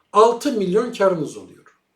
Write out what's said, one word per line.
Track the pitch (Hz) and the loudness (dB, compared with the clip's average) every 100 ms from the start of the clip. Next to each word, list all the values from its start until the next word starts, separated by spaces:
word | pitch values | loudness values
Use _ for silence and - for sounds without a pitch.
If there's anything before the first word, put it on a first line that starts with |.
| _ | _
altı | - 233 233 294 | 4 4 2 -4
milyon | 226 185 202 247 | -4 -2 -2 -2
karınız | - 196 175 135 107 | 0 0 0 -6 -12
oluyor. | 90 - _ _ _ | -20 -20 _ _ _